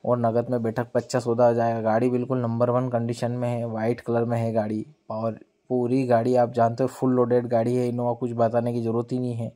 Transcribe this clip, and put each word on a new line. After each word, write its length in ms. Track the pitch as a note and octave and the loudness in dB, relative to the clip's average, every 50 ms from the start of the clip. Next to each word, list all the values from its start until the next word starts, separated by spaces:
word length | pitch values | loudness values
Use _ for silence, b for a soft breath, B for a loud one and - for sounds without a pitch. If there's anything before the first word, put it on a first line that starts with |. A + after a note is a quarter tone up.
और 180 | _ - B2 B2 | _ 0 0 2
नगद 320 | A#2+ A#2 A2 A#2+ - - | 2 2 2 2 0 0
में 120 | B2+ B2 A2+ | -2 -2 -2
बेठक 240 | A2+ A2 C3 A#2+ A#2 _ | -2 -2 -2 -6 -2 _
पच्चा 240 | B2 A#2 - - B2+ | -4 -4 0 -4 -2
सौदा 260 | A#2 A#2+ A#2 A#2 B2 | 0 0 2 4 4
हो 80 | A#2+ A#2 | 4 4
जाएगा। 260 | A#2 A#2 A#2 A#2 A2+ | 4 2 0 0 0
गाड़ी 280 | A2 A2 G#2+ A2+ B2 B2+ | 0 2 2 2 2 2
बिल्कुल 280 | B2 B2 B2 B2 C3+ B2+ | 0 0 -2 -2 -2 -2
नंबर 300 | B2 A#2 A#2 A#2 A#2+ A#2+ | -2 -2 0 0 0 2
वन 180 | A#2+ B2 B2+ B2+ | 2 0 0 0
कंडीशन 420 | A#2+ A#2 A#2 A#2 A#2+ - - A#2 A#2+ | -2 -2 -2 -2 -4 -4 -4 -4 -4
में 160 | B2 B2 A#2+ | -4 -4 -4
है, 160 | B2 A#2+ A#2 | -4 -4 -4
वाइट 340 | A#2 A2+ A2 A2 A2+ B2 A#2+ | -6 -6 -4 -2 -2 -2 -2
कलर 240 | - - A#2 A#2 A#2 | -4 -2 -2 0 0
में 120 | A#2+ A#2+ A#2 | 0 0 -2
है 140 | A2+ A2+ A2 | -2 0 0
गाड़ी। 320 | A2+ G#2+ G#2+ A2 G#2+ G#2+ - - _ _ _ | 0 -2 -2 -4 -6 -6 -8 -14 _ _ _
और 280 | A2 A2 A2+ A2+ A2 - - _ _ _ _ _ | -8 -4 -4 -4 -6 -6 -14 _ _ _ _ _
पूरी 320 | B2+ B2+ B2 A#2 B2 C3+ C3+ | -2 0 0 2 0 0 2
गाड़ी 300 | B2 B2 A2+ A2+ B2+ B2 | 2 2 2 4 4 4
आप 160 | B2 A#2+ A#2 B2 | 4 2 2 2
जानते 300 | A#2+ A#2 A#2 A#2 A#2+ C3 | 2 2 2 2 0 -2
हो 60 | C3 | -2
फुल 240 | - - - C3 B2+ | -2 -2 0 0 4
लोडेड 340 | B2 B2 A#2+ B2 B2 A#2+ A#2+ | 2 2 4 2 0 2 2
गाड़ी 260 | A#2+ A2+ A2+ B2 B2 | 0 0 2 2 0
है 120 | B2+ B2 B2 | 0 0 -2
इनोवा, 240 | A#2+ A#2+ A#2+ B2 A#2+ | -2 -2 -2 -2 -2
कुछ 200 | A#2+ C3 B2 A#2 | -2 -4 -6 0
बताने 380 | A#2 A#2 A2+ A2 A#2+ A#2 A#2+ A#2+ | 0 0 2 2 0 -2 0 -2
की 100 | A#2+ A#2 | -2 -2
ज़रूरत 300 | A2+ A2 A#2 A#2+ A#2 B2+ | -2 -2 -2 -2 -2 -4
ही 60 | B2+ | -4
नहीं 160 | B2+ B2 A#2+ | -4 -4 -4
है। 180 | A2+ A#2 A2+ A#2 | -6 -8 -8 -10